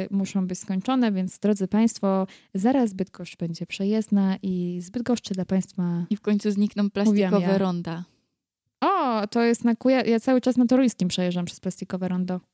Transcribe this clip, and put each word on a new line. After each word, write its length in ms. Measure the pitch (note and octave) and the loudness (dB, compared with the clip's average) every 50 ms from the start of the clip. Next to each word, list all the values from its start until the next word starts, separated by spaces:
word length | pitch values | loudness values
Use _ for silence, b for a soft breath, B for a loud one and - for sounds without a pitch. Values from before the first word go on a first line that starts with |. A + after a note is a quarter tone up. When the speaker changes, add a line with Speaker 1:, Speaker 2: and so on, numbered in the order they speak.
| F#3+ - | -4 -2
Speaker 1:
muszą 360 | G3 G3 F#3+ - - G3 F#3 F3+ | -2 -2 -2 -2 -2 -2 -2 -2
być 120 | F#3 - | -4 -8
skończone, 520 | - - F#3+ F#3+ - - C4 C4 A#3+ A3 | -6 -6 -6 -4 -2 0 0 2 2 2
więc 280 | G3+ F#3 F#3 F3+ - - | 0 0 -2 -4 -4 -2
drodzy 280 | - G#3 G#3+ G3+ F#3+ F3+ | 0 0 0 0 0 0
państwo, 600 | - G#3+ A3+ A#3 - - - G3 F#3+ F#3+ F#3+ B B B B B B | 2 4 2 2 2 0 0 0 2 0 0 B B B B B B
zaraz 400 | F#3+ F#3+ A#3+ C#4 C4+ A#3+ G#3+ F#3+ | 0 0 2 2 4 2 0 0
Bydgoszcz 440 | F#3+ F#3 - - - F3 - - - | -4 -8 -8 -8 -16 -16 -14 -10 -8
będzie 280 | F3 E3+ E3 - F3 | -6 -6 -6 -8 -10
przejezdna 720 | - - - F#3+ G3+ G#3+ A3 G#3+ - G#3 G3+ G3 F#3+ F#3+ - | -10 -6 -4 -2 0 0 0 0 2 2 2 2 2 0 -2
i 360 | - F#3+ F#3 F3+ F3+ F3+ F3+ F3 | -2 -4 -2 -2 -2 -4 -4 -6
z 80 | F3 F3+ | -8 -8
Bydgoszczy 440 | - B3 A3+ - A#3+ - - - F#3+ | -8 -6 -2 -2 -2 -2 -2 -6 -6
dla 120 | F#3 F3+ | -6 -4
państwa 600 | - F#3+ F#3+ F#3 - - F#3+ F3+ F3 E3+ E3+ F3 - | -2 0 -2 -2 -2 -4 -4 -2 -2 0 -2 -2 -2
Speaker 2:
I 60 | G#3 - | -4 -4
w 40 | |
końcu 300 | - G#3 G#3+ G#3 - G#3+ | 0 0 0 0 2 0
znikną 320 | G3+ G3 G#3 G3+ - G3+ G#3 | 0 2 0 0 0 -2 -2
Speaker 1:
mówiłam 80 | G3+ - G3 G#3 A3 G3+ | -2 0 2 2 4 4
Speaker 2:
plastikowe 360 | G#3 G3 F#3 G3 G3 F3 F#3+ G3 | 4 4 4 4 2 4 4 2
Speaker 1:
ja. 40 | G3 | 2
Speaker 2:
ronda. 460 | G3 F#3 F3 F3 E3+ E3 E3 E3 F3+ - _ _ _ _ _ _ _ _ _ _ _ _ _ - | 2 0 -2 -2 -4 -6 -8 -10 -10 -14 _ _ _ _ _ _ _ _ _ _ _ _ _ -2
Speaker 1:
O, 460 | - F4 G4 F#4 D4+ B3+ A3+ G#3+ G3+ G#3 | 0 0 2 2 0 0 0 -2 -2 -2
to 140 | - A#3 | 0 2
jest 220 | A#3 A#3 A#3 - - | 2 2 2 2 2
na 100 | A#3+ A3+ | 0 0
Kuja-, 320 | - - C4 C4 B3+ - - | 2 2 2 2 4 2 2
ja 120 | A#3 A3+ | 0 0
cały 220 | - C4 C4 B3+ | 2 2 2 2
czas 160 | - B3+ A#3+ B3 | 2 2 2 4
na 80 | B3 | 4
Toruńskim 420 | A3+ B3+ B3+ C4+ A#3 - - F#3 F3 | 4 4 4 4 4 2 0 -2 -2
przejeżdżam 380 | - - F3+ F3+ F3 F3+ F3 | 0 0 0 0 0 -2 -4
przez 140 | E3+ - - | -6 -8 -10
plastikowe 480 | - F#3 - - F#3+ - - F3+ F#3 F3+ | -8 -8 -8 -8 -10 -8 -6 -4 -4 -2
rondo. 320 | F#3 F3+ F#3 F3+ F#3 F3+ - _ | -2 -2 -2 -4 -4 -8 -8 _